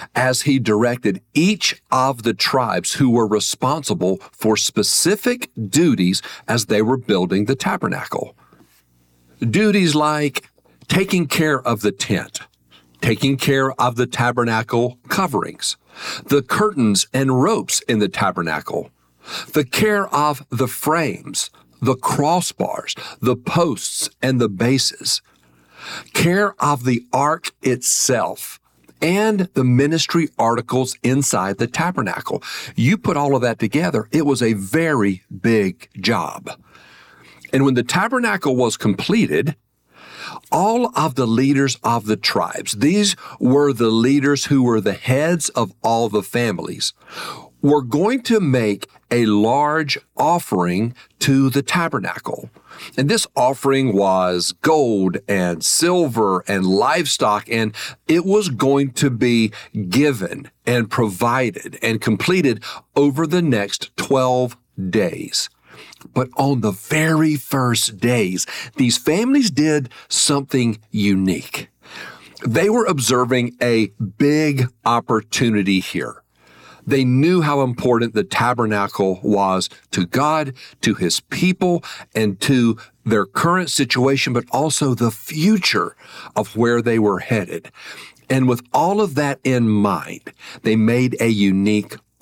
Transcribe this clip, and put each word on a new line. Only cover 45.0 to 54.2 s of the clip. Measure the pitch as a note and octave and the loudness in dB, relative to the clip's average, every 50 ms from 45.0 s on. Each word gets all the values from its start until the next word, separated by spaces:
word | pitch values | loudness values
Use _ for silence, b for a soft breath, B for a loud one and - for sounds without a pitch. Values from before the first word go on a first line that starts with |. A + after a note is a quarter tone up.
| - - C3 C#3 D3+ E3 F3+ D#3+ - C#3+ | -2 0 0 0 2 0 0 -2 -2 -4
of | - A#2+ A2+ F#2+ - _ - | -2 -2 -4 -4 -4 _ -2
all | A2+ A#2 A#2 A#2+ G#2+ | 0 0 2 0 0
the | G#2+ G#2 F#2 | 0 -2 -4
families, | - - A#2+ A#2+ A2+ F#2+ E2 D#2+ - - G#2+ - - - B B B B B B B B B B B B - | -2 -4 -2 -2 -2 -2 -4 -6 -10 -8 -6 -8 -8 -8 B B B B B B B B B B B B -2
were | - C#3+ D3 D3 | 2 4 4 4
going | C3 A#2 B2 D3 F#3 G#3+ C4 C4 - | 2 0 0 0 2 2 0 -2 0
to | - A#3 G#3+ | 2 2 2
make | F3+ C#3+ B2+ B2+ A2+ G#2+ G2+ F#2+ - - b b b - | 2 2 2 2 2 2 0 -2 -4 -14 b b b -2
a | A#2+ A#2+ A#2 | 0 2 2
large | G#2+ G#2 G#2 G#2 A2+ B2 C#3 D3 D3 D3+ D#3+ D#3 C#3 - - _ _ _ | 4 4 4 4 2 2 2 2 2 0 0 -2 -2 -4 -8 _ _ _
offering | - C3+ D3+ F3 F3 - - - F#2 F2 F2 F2+ F#2+ A2 A#2 B2 B B B B - | -2 2 2 2 0 0 -2 -2 0 0 0 0 0 -2 -2 -4 B B B B -4
to | - - C#3 C3+ C3+ C3+ | 0 2 4 4 4 2
the | B2 C#3 | 2 0
tabernacle. | - - - F3 E3+ E3 D3+ A#2 F#2 F2 F2 - - - - - - - B B B B B B B B B B | -2 -2 -2 -2 -2 -2 -4 -4 -6 -6 -8 -8 -8 -10 -10 -10 -12 -16 B B B B B B B B B B
And | C#3 D3 | 0 0
this | A#3 G#3+ - - - | 2 0 -2 -2 -2
offering | C3+ B2 C3 C3+ - - C#3 C3+ C3+ C3+ B2+ G2 | 0 2 2 0 0 0 2 2 2 2 2 2
was | G2 G#2 A2+ G#2 F#2 | 2 2 4 2 2